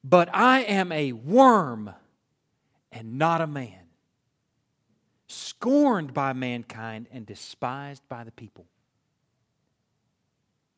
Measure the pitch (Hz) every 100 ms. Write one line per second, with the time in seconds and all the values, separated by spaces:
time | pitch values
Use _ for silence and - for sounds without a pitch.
0 | 135 180 175 196 240 262 220 196 185 160
1 | 143 117 127 226 269 220 147 113 104 -
2 | _ _ _ _ _ _ _ _ _ 113
3 | 113 127 160 165 160 143 120 92 87 _
4 | _ _ _ _ _ _ _ _ _ _
5 | _ _ _ - - - 240 285 294 208
6 | 147 131 139 127 127 120 117 113 113 110
7 | 120 131 107 101 - - 123 139 143 139
8 | _ 123 113 - 113 - 90 _ _ _
9 | _ _ _ _ _ _ _ _ _ _
10 | _ _ _ _ _ _ _